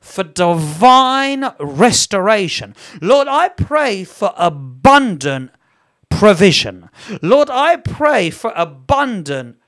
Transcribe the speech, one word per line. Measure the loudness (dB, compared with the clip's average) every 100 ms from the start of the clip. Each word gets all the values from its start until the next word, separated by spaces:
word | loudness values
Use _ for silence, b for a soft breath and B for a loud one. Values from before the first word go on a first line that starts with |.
for | -14 -10
divine | -10 -2 0 0 -4 2 4 6 4 -2 -2 -4 -6 -8
restoration. | -10 0 2 2 -2 -2 0 0 -2 -8 -12 -20 B -10
Lord, | 0 2 2
I | 0 -2
pray | -4 -4 -2 -2 -4
for | -10 -6 -6 0
abundant | -2 -2 -16 2 4 6 4 -4 -6 -6 -10 _ _ _ _ _ _
provision. | 2 4 6 4 2 -4 -10 -20 B B -8
Lord, | 0 2 2
I | 0 0 0
pray | -4 -2 0 0 -2
for | -6 -8 -4
abundant | -6 -8 -4 -2 -2 -6 -8 -8 -10 -20